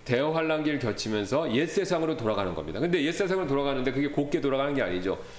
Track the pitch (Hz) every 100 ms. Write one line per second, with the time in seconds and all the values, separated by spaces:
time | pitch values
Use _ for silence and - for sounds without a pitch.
0 | - 123 151 160 160 156 151 143 113 101
1 | 110 107 101 135 165 117 165 202 185 175
2 | 160 135 110 101 95 80 76 87 175 175
3 | 143 170 190 190 156 139 139 135 127 131
4 | 143 147 143 165 135 135 143 135 98 90
5 | 95 87 -